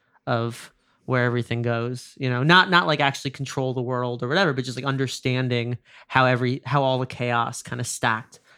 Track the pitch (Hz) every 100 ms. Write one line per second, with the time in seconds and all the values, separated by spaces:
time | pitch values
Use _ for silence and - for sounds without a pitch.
0 | _ _ - 120 117 117 - _ _ _
1 | - 127 123 120 117 117 120 117 120 123
2 | - - 131 123 147 185 185 175 175 147
3 | 139 - 139 - 131 - 127 127 123 123
4 | 123 120 123 175 180 131 127 120 139 135
5 | 127 - 131 127 127 123 117 120 _ -
6 | - 131 127 123 123 135 123 143 135 127
7 | 127 - 123 120 117 - - 123 123 -
8 | 120 110 - - _